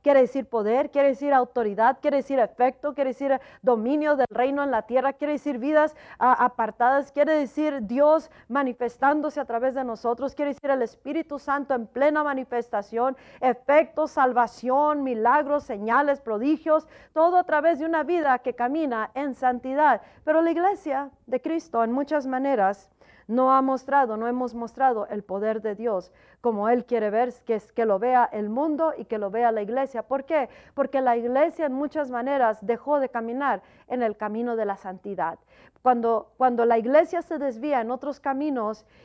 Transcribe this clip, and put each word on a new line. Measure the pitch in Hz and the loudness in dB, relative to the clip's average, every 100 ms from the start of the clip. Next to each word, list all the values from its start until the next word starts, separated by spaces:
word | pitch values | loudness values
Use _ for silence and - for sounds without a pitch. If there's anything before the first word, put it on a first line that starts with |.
quiere | 285 277 | 4 6
decir | 247 269 233 | 4 0 -4
poder, | 233 208 240 302 | -2 0 0 0
quiere | 285 277 | 2 2
decir | 262 285 | 2 2
autoridad, | 269 247 247 214 202 233 262 | 2 2 -2 -2 2 2 2
quiere | 294 277 | 0 0
decir | 262 269 | 0 0
efecto, | 214 - 254 262 294 277 | 0 2 0 0 -8 -4
quiere | 262 | -4
decir | 226 277 262 - - | -2 -2 -2 -4 -4
dominio | 226 226 226 302 302 285 | 0 2 0 0 2 2
del | 247 | 0
reino | 208 262 277 | 0 0 0
en | 277 | -2
la | 226 | -2
tierra, | 214 247 269 | 0 0 0
quiere | 269 294 | -2 -4
decir | 294 294 247 | -4 -4 -4
vidas, | 269 302 311 - - - | 0 2 2 -2 -20 0
ah, | 247 - | 2 4
apartadas, | 240 240 220 - 247 277 277 | 2 0 -6 0 2 2 0
quiere | 285 294 311 | -2 2 2
decir | 269 294 302 277 208 | 0 -2 -2 -2 -4
Dios | 247 294 311 - - - | 2 4 4 0 -18 -4
manifestándose | 269 269 240 233 - 277 302 294 294 | -2 -2 -4 -8 0 2 2 -2 -6
a | 247 | -6
través | 233 262 262 | -2 -2 -2
de | |
nosotros, | 254 220 233 233 262 | -6 -4 -4 -2 -4
quiere | 269 285 - | -4 -4 -2
decir | 277 | -2
el | 269 | 0
Espíritu | 226 - 277 320 320 285 | -2 -6 -6 -6 -6 -10
Santo | - 285 277 247 | -4 -4 -2 -4
en | 220 | -4
plena | 247 285 302 | 0 2 2
manifestación, | 294 269 254 240 240 214 196 226 254 254 - - | -2 -4 -4 -6 -4 -6 -4 -2 -2 -4 -16 -2
efecto, | 262 240 - 294 - - 302 | -2 0 2 4 2 -2 -4
salvación, | 311 262 240 233 - 247 269 302 294 | 0 2 2 0 -2 0 2 2 0
milagros, | 269 226 233 294 285 294 | -4 0 2 2 2 -2
señales, | - 208 220 240 294 277 | -4 -8 0 2 2 -2
prodigios, | - 208 269 311 320 311 311 - - | -4 -4 -2 -2 0 0 0 -18 -6
todo | 311 339 359 | 2 4 4
a | |
través | 359 302 320 285 | 2 2 2 0
de | 320 | -2
una | 330 | -2
vida | 285 349 294 247 | 0 0 0 0
que | 254 240 | -2 -4
camina | 240 311 294 226 214 | -4 -2 -2 -4 -6
en | 262 285 247 | -6 -6 -2
santidad. | 254 247 262 277 302 214 - _ | -2 -2 -4 2 2 2 -4 _
Pero | 302 311 | 0 2
la | 330 | 2
iglesia | 330 370 392 311 269 277 _ - | 2 0 -2 -4 -6 -6 _ -8
de | 254 | -6
Cristo | - 330 - 233 | -4 -6 -2 -2
en | 226 | 0
muchas | 254 277 302 262 | -2 -2 -2 -2
maneras... | 254 277 247 190 202 _ _ _ _ - | -4 0 2 0 -2 _ _ _ _ -4
No | 240 262 | 0 4
ha | 269 | 4
mostrado, | 269 262 277 277 240 214 | 2 -2 0 0 2 -2
no | 233 | -4
hemos | 247 247 233 | -4 -6 -8
mostrado | 226 - 262 220 - | -12 0 0 0 -4
el | 208 | -8
poder | - 196 214 220 | -8 -4 -4 -4
de | 214 202 | -6 -4
Dios | 233 190 - _ _ _ | -4 -4 -6 _ _ _
como | 240 208 214 | -4 -2 0
Él | 247 240 | 0 0
quiere | 233 214 | -2 0
ver, | 214 254 - - | 0 -2 -4 -4
que | 220 | -4
es | - | -4
que | - 226 | -2 0
lo | 190 | 2
vea | 247 254 233 | 2 2 2
el | 214 208 | -2 -4
mundo | 233 311 294 320 - | -2 -2 0 -2 -4
y | |
que | 226 214 | -8 -6
lo | 202 | -4
vea | 220 240 | 0 0
la | 220 | 0
iglesia. | 202 254 269 233 | -2 -4 -4 -6
¿Por | - 269 | -6 -6
qué? | 269 311 247 - - - | -2 -2 -2 -8 -12 -4
Porque | 269 269 | -2 0
la | 254 233 | 0 0
iglesia | 240 262 320 - 302 | 0 2 0 0 -4
en | |
muchas | 262 294 311 269 | -2 -4 -4 -6
maneras | 247 254 277 233 214 | -6 -2 0 0 0
dejó | 202 233 277 294 | -4 -4 -2 -2
de | 254 | -2
caminar | 233 226 254 285 196 - _ - | -4 -6 -4 -2 -4 -8 _ -8
en | 247 | -4
el | 226 208 | -4 -4
camino | 214 214 240 226 | -8 -6 -4 -4
de | |
la | 208 196 | -4 -6
santidad. | 190 185 208 185 165 165 _ _ - _ | -10 -12 -10 -6 -6 -6 _ _ -20 _
Cuando, | 254 240 233 226 - _ | 2 2 2 0 -4 _
cuando | 254 240 233 | 0 2 2
la | 233 | 2
iglesia | 226 294 339 349 | 4 4 4 -2
se | - 320 | -6 -4
desvía | 277 220 294 269 | -4 -4 -4 -2
en | 226 | -2
otros | 247 285 - | -6 -8 -6
caminos | 277 269 302 262 214 214 _ _ | -6 -4 -4 -2 -4 -6 _ _